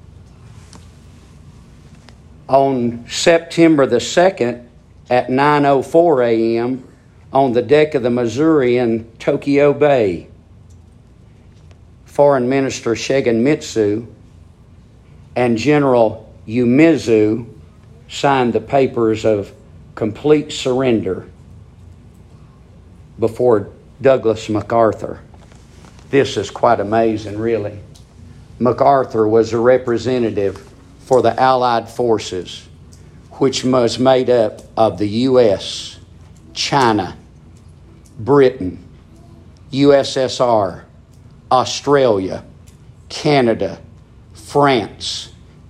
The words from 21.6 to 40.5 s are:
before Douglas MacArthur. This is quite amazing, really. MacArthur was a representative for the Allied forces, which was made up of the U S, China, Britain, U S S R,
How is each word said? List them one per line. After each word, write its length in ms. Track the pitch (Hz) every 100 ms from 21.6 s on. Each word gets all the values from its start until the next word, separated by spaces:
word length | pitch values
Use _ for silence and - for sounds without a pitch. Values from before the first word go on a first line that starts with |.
| - - - - - - - - - - - - - - - -
before 500 | 110 - 123 107 98 - - -
Douglas 480 | 135 131 110 104 -
MacArthur. 720 | 107 - 117 113 - - - - - - - - - - - -
This 260 | 135 127 -
is 160 | 98
quite 300 | - 123 110
amazing, 580 | 101 113 113 107 104 104
really. 400 | 113 113 101 101 - - - - - - - -
MacArthur 680 | 120 113 135 139 123 113 107
was 280 | 113 107
a 60 | 113
representative 1080 | 120 127 123 117 120 127 117 101 98 92 - - - -
for 200 | - 127
the 180 | 113 113
Allied 480 | 131 131 123 117 110
forces, 800 | - 120 107 - 90 85 - - - - - - - -
which 300 | - 135 -
was 340 | 127 127 117 117
made 320 | 127 131 123
up 300 | 123 107 - - -
of 220 | 110 90
the 100 | 104
U 320 | 110 131 127
S, 600 | 113 95 - - - - - - - - -
China, 640 | - - 143 120 107 85 73 - - - - - - - - - -
Britain, 640 | 110 143 127 - 92 85 - - - - - - - - -
U 220 | 131 143
S 240 | 139 131 135
S 240 | 127 -
R, 440 | 123